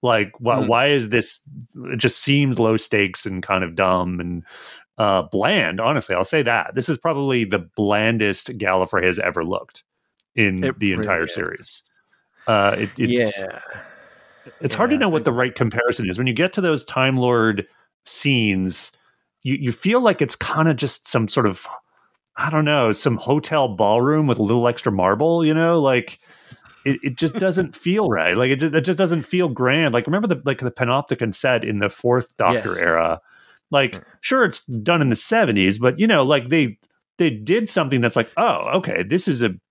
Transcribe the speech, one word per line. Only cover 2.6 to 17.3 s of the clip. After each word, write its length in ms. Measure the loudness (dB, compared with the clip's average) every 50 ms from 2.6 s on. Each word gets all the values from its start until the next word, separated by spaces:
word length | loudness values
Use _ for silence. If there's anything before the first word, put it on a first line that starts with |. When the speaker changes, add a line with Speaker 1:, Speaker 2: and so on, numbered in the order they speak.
| 2 2 2 0
Speaker 1:
stakes 480 | 0 0 0 2 2 0 -2 -8 -10
and 180 | -8 -8 -8 -4
kind 200 | -2 -2 -2 -2
of 100 | -4 -2
dumb 460 | 0 2 2 2 0 0 -2 -4 -6
and, 220 | -6 -6 -6 -8 -10 -14 -20 -20 -20 -20 -20 -20 -20 _ _ -2
uh, 260 | 0 2 2 2 0
bland, 580 | 0 -4 -2 0 2 2 2 0 0 -2 -2
honestly, 340 | -2 0 0 -2 -2 -2 -2
I'll 80 | -2 -2
say 180 | 0 0 0 0
that. 300 | 2 0 0 -2 -2 -6
This 140 | -6 -4 -4
is 100 | -4 -2
probably 460 | _ -2 -2 -2 -2 0 0 0 0
the 160 | 0 -2 -4
blandest 1000 | -4 -6 _ -2 0 0 2 2 2 0 0 0 0 -2 -2 -4 -8 -12 -10 -4
Gallifrey 460 | -2 0 2 2 0 0 0 0 0
has 160 | 0 0 0
ever 240 | -4 -4 -2 -2 -4
looked 400 | -4 -4 -6 -8 _ _ -20 _ _ _ _ _ _ _ _ _ _ _
in 280 | 0 0 0 0 0 -2
Speaker 2:
It 160 | -4 -4 -2
Speaker 1:
the 140 | -2 -2 0
entire 220 | 0 0 -2 0 -2
Speaker 2:
really 80 | -2
is. 80 | -4 -4
Speaker 1:
series. 500 | -6 -6 -8 -8 -10 -12 -12 -14 -14 -16 _ _ _ _ _ _ _ _ _ _ _ -2 0
Uh, 280 | 2 4 4 2 2 0
it, 120 | -4 -6 -4 -4
it's, 400 | -2 0 0 0 0 0 -2 -6
Speaker 2:
Yeah. 200 | -10 -12 -12 -14 -16 -16 -16 -16 -18 -20 -20 -20 -20 -20 -20 _ _ _ _ _ _ -20 -20 _
Speaker 1:
it's 140 | -6 -6 0
hard 160 | 0 2 2
to 40 | 2
Speaker 2:
Yeah, 40 | 2
Speaker 1:
know 100 | 2 2
what 140 | 2 2 0
Speaker 2:
it 20 |
Speaker 1:
the 80 | 0 0
right 200 | 2 0 -2 0
comparison 520 | -2 -2 0 0 0 0 0 0 -2 -2 -4
is. 80 | -2 -2
When 80 | -2 -2
you 60 | 0
get 200 | 0 0 0 0
to 80 | -2
those 220 | 0 0 0 -2 -4
Time 320 | -6 -2 0 2 2 2 2
Lord 500 | 2 2